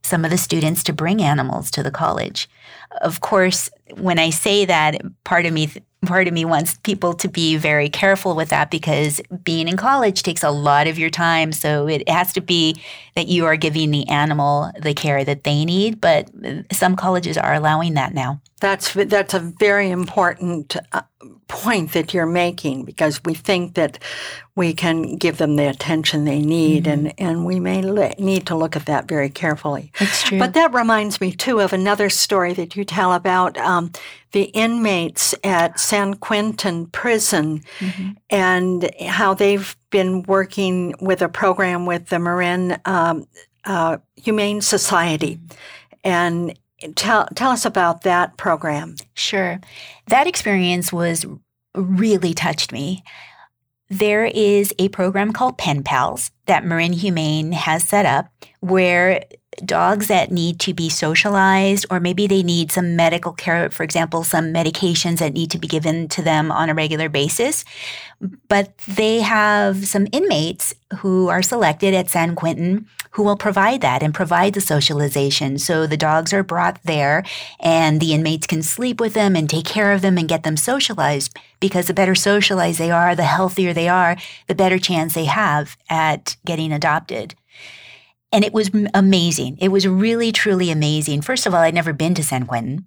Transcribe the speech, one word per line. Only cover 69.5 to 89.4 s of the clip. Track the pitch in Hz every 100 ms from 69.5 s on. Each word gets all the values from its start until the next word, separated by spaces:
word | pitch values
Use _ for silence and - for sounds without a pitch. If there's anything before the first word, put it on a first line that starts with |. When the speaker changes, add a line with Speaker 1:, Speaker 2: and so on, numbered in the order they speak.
| 208 202 190 196
Speaker 1:
some | 202 196
inmates | 269 392 160 160 - - - _ 196
who | 196 185 180
are | 175
selected | 190 240 185 151 196
at | 190 180
San | 180 165 170
Quentin | 165 165 175 196 220 _ -
who | -
will | 208 202
provide | 214 196 202 262
that | - 127
and | 151
provide | 151 175 175 196
the | 202
socialization. | 190 147 139 147 143 139 139 139 139 139
So | - 160 156
the | 151
dogs | 156 156 160
are | 196
brought | 190 170 175 175
there | 165 151 139 156 190 - - -
and | 170 165 160 151
the | 160
inmates | 151 160 160 -
can | 160
sleep | 156 - 247 233
with | 226
them | 214 202 180
and | 156
take | 160 160
care | 214 202
of | 202
them | 190 180
and | 160
get | 165
them | 160 156
socialized, | - 269 - 202 143 147 - - - _
because | 190 185 180
the |
better | 180 185 185
socialized | 202 208 196 190 170 165
they | 165
are, | 170 175 175
the |
healthier | 147 156 190 185 185
they | 165 170
are, | 180 170 175 - - _
the | 185
better | 185 185
chance | 185 170 160 165
they | 156
have | 147 151 147 147 - _
at | 165 156 147 - - -
getting | 165 160
adopted. | 147 156 151 - 117 104 - _ - - - - - _ _ _
And | 220 208
it |
was | 220 202 214
m-, | 202
amazing. | 196 190 190 170 156